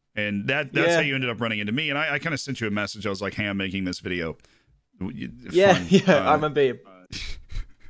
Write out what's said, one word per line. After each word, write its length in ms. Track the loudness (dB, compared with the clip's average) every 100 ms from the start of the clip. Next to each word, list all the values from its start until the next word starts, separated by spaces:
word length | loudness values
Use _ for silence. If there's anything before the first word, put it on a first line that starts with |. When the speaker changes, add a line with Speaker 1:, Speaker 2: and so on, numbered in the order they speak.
| _ -6
Speaker 1:
And 300 | -2 -2 -2
that, 240 | -2 -2
that's 160 | 0 2
Speaker 2:
Yeah. 60 | 4
Speaker 1:
how 40 |
you 120 | 2
ended 140 | 0 -2
up 100 | -2
running 200 | -2 -2
into 120 | -2
me. 180 | -2 -2
And 80 | -2
I, 160 | -2
I 40 | -2
kinda 200 | -4 -4
sent 240 | -6 -4
you 40 | -2
a 40 |
message. 340 | -2 -4 -4 -6
I 40 |
was 100 | -4
like, 140 | -4
"Hey, 120 | -4 -4
I'm 120 | -2
making 260 | -2 -2
this 140 | -4 -6
video." 380 | -6 -4 -4 -8 _ _ _ _ _ _
W-, 300 | -10 -8 -12
y-, 200 | -12 -2
Speaker 2:
Yeah, 240 | 4 6
Speaker 1:
fun. 120 | 6 6
Speaker 2:
<laughs> 40 |
yeah, 260 | 4 6 4
I 140 | 6
Speaker 1:
Uh, 60 | 2
Speaker 2:
remember 260 | 2 2
you. 160 | 2 0 -12 -20 -16
Speaker 1:
<laughs> 80 | -10 -8 -10 -8 -8 -8 -14